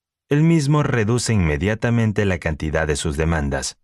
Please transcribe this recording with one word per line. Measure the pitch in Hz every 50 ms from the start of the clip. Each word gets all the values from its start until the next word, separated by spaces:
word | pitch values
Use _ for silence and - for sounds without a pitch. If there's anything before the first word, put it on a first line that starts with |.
| _ _ _ _ _
él | - 143 147
mismo | 160 165 170 160 139 139 151 151
reduce | 143 127 123 117 104 104 123 120 - - 113
inmediatamente | 101 87 78 76 71 87 104 113 - - 120 117 117 113 110 95 107 104
la | 95 90 76
cantidad | - 82 76 - 78 78 73 78 80
de | 76 73
sus | - - 82 71
demandas, | 73 78 82 82 78 71 69 69 67 - - - _